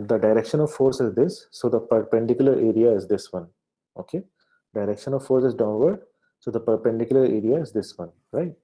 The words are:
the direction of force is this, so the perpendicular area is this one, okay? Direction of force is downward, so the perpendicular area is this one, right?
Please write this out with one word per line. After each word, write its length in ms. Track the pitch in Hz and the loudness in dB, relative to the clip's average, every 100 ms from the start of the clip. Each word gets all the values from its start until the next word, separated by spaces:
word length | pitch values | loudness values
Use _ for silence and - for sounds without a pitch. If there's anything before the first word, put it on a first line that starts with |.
| 104 | -2
the 100 | 113 | 0
direction 440 | 107 113 110 151 | 2 2 0 0
of 120 | 151 | -2
force 280 | - 135 127 | 2 0 2
is 120 | 117 98 | 0 0
this, 320 | 170 - - | 0 -2 -16
so 180 | - 120 | -6 -2
the 120 | 113 | -2
perpendicular 760 | - 113 110 113 117 123 139 | 0 0 2 0 2 2 4
area 400 | 127 113 110 117 | 4 2 4 4
is 140 | 104 90 | 2 0
this 240 | 101 - | -4 -4
one, 160 | 90 85 _ _ _ _ - | -12 -12 _ _ _ _ -18
okay? 240 | - 175 - _ _ _ _ | -10 -10 -10 _ _ _ _
Direction 400 | 107 101 104 - | -6 -6 -6 -6
of 120 | 135 135 | -6 0
force 160 | 131 | 2
is 120 | 127 | 2
downward, 480 | 120 107 107 156 202 - _ _ _ | 0 -2 0 0 0 -10 _ _ _
so 80 | 123 | -10
the 80 | 110 | -4
perpendicular 680 | 113 110 117 113 117 131 | -2 0 0 -2 0 2
area 360 | 127 107 110 156 | 2 0 0 -2
is 100 | 151 | -2
this 260 | 107 - - | -6 -8 -10
one, 140 | 85 _ _ | -16 _ _
right? 200 | 123 170 - | -6 -6 -10